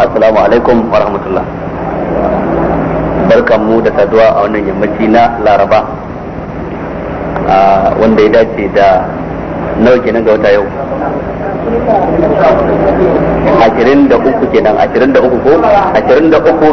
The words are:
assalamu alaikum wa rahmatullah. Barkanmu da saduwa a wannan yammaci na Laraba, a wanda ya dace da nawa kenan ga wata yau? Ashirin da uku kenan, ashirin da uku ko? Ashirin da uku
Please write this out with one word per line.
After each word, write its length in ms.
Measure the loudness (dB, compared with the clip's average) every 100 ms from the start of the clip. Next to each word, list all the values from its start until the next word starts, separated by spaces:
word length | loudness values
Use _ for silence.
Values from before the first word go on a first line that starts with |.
| 2
assalamu 320 | 2 2 2
alaikum 380 | 2 2 2 0 0
wa 120 | 0
rahmatullah. 460 | -2 -4 -4 -6 -6 -8 -10 -8 -8 -6 -6 -4 -2 -2 -2 -2 -2 -2 -2 -4 -4 -2 2
Barkanmu 520 | 2 2 0 2 0
da 120 | 0
saduwa 320 | 0 0 4 4
a 100 | 2
wannan 200 | -2 -2
yammaci 440 | -4 -4 -4 -2 0
na 160 | 2 2 0
Laraba, 420 | 2 2 2 0 0 -8 -12 -12 -12 -12 -10 -10 -10 -10 -10 -10 -10 -8 -6 -4 0
a 100 | 2 4 2 0
wanda 280 | 2 2 4
ya 200 | 4 4
dace 240 | 2 -2 -2
da 360 | 2 2 2 0 -8 -8 -10 -8 -8 -6 -2
nawa 200 | 2 2
kenan 200 | 2 -2
ga 120 | 0
wata 160 | 2 2
yau? 160 | 2 0 -6 -8 -6 -6 -6 -8 -8 -8 -6 -4 -4 0 0 0 0 0 2 2 2 0 0 0 0 0 0 0 -2 0 2
Ashirin 480 | 2 2 2 4 4
da 120 | 2
uku 260 | 2 0 0
kenan, 240 | 0 0 0
ashirin 320 | 0 0 2
da 80 | 2
uku 200 | 2 0
ko? 200 | 2 2 4 2 2
Ashirin 360 | 0 2 4 4
da 80 | 2
uku 280 | 2 2 2